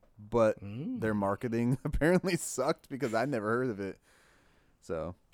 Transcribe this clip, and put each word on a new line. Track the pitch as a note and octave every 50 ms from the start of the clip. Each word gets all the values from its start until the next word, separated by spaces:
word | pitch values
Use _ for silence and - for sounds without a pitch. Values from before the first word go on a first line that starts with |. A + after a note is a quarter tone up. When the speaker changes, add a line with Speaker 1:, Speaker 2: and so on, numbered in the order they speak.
| _ _ _
Speaker 1:
but | - G#2+ G#2 A#2 A#2 A2 G#2+ - - G2
Speaker 2:
Mm. | G2+ G#2 B2 D#3+ B3 C4 A3+
Speaker 1:
their | A2+ A2 G#2+
marketing | G#2 G2 G2 G2+ - - A#2+ A2+ A#2 A#2+ A#2+ C3+ -
<laughs> | -
apparently | - - - C#3+ E3 F3+ F3 - F#3 F3
sucked | - - - - - B2+ D3+ E3 - _ -
because | C#3 A#2+ C#3 A2+ G#2+
I | A2+ B2
never | D3 C#3 A2 G2+ G#2+
heard | A2+ B2 C3 B2+
of | G#2 G2
it. | G2 F#2+ - - _ _ _ _ _ _ _ _ _ _ _ _ _ _ _ _
So, | - - F2 D#2+ D#2 E2+ F2 _ _ -